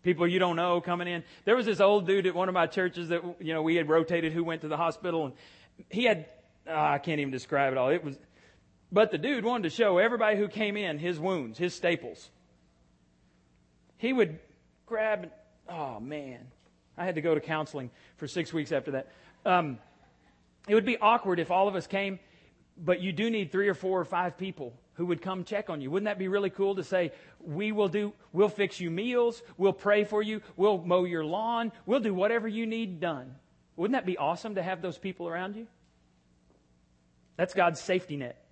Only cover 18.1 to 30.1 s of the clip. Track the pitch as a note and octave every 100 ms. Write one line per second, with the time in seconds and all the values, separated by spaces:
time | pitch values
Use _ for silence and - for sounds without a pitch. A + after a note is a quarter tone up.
18.1 | _ D3 F3+ D#3+ E3 C#3+ D3 C#3 C3+ -
19.1 | - - _ - F3+ D#3 B2 - _ _
20.1 | _ _ _ _ _ - G#3+ G3+ - G#3+
21.1 | A#3+ G3 F3 D#3+ F3+ G3+ F#3+ - G3 G3
22.1 | F#3+ _ _ _ _ _ - E3 F3+ F#3
23.1 | E3 A3+ A3 F3 F#3+ G3+ F3+ F#3 F#3+ D3+
24.1 | F3 F3+ - F#3+ - B2 A#2 _ - F3
25.1 | E3+ F#3+ F#3 E3+ G3+ - D#3 C3+ F3+ G#3+
26.1 | G3 F#3+ G3+ F#3+ F#3+ G3 F#3+ D3+ F#3 E3
27.1 | - - - F3 D3+ G#3+ G#3+ G3+ G#3 G#3
28.1 | - - E3 G#3 G#3 G3 - F3 E3 A#3+
29.1 | A#3+ A#3 A#3 - - F#3+ F#3+ G3+ G#3 G#3